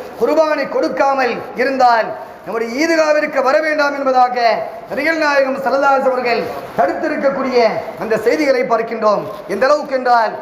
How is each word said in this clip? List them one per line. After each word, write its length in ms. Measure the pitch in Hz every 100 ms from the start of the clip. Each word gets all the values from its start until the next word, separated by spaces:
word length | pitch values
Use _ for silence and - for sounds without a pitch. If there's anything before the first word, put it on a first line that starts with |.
| - -
குர்பானி 480 | 240 302 311 294 269
கொடுக்காமல் 640 | 247 311 - 285 269 247 208 - -
இருந்தால் 720 | 269 269 247 233 202 - - -
நம்முடைய 420 | - 220 233 240 330
ஈதுகாவிற்கு 560 | 320 311 302 302 269
வர 180 | 247 294
வேண்டாம் 340 | 311 302 285
என்பதாக 720 | 277 269 254 247 247 233 208 - - -
நபிகள் 220 | 214 302 320
நாயகம் 400 | 302 277 269 254
ஸல்லல்லாஹு 300 | 247 269 277
அலைஹி 240 | 269 262
அவர்கள் 320 | 247 240 226 - - - -
தடுத்திருக்கக்கூடிய 880 | 269 302 311 285 277 277 262 247 220 175 - -
அந்த 160 | 202 214
செய்திகளை 460 | 240 302 294 254
பார்க்கின்றோம். 600 | 254 226 226 220 214 202 151 - -
எந்த 180 | 196 254
அளவுக்கு 280 | 294 247
என்றால், 440 | 262 247 240 214 -